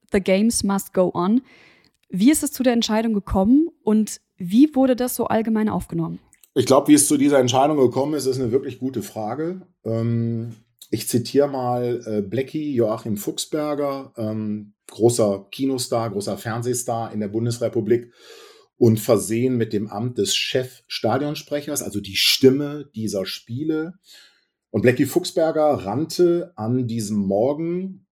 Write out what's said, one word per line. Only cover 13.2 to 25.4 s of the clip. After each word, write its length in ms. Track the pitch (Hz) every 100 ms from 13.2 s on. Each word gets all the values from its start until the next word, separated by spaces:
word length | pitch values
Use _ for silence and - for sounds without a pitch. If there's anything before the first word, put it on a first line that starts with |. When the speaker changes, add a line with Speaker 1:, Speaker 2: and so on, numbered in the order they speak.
| 165 - - 156 151 147 143 135 131 -
Speaker 2:
ähm, 580 | 110 110 107 104 104 _ -
großer 580 | - 117 117 107 98 98
Kinostar, 580 | - 135 131 123 117 113
großer 260 | 101 98 98
Fernsehstar 760 | 113 113 120 120 - 113 110
in 80 | 107
der 80 | 104
Bundesrepublik 840 | 113 120 117 113 117 104 117 - _ - - - - _ _
und 220 | 120 110
versehen 600 | - 107 87 113 127 123
mit 160 | 113 104
dem 140 | 104
Amt 280 | 101 123 120
des 180 | 98 -
Chefstadionsprechers, 1500 | - 131 127 - _ - 113 131 147 151 - 147 147 143
also 180 | - 104
die 160 | 98 98
Stimme 720 | - - 131 135 143 147 135 110
dieser 320 | 107 95 95
Spiele. 640 | - - 120 156 156 165 - _ - - _ _ _ _
Und 100 | -
Blackie 220 | 120 123 139
Fuchsberger 800 | 180 180 180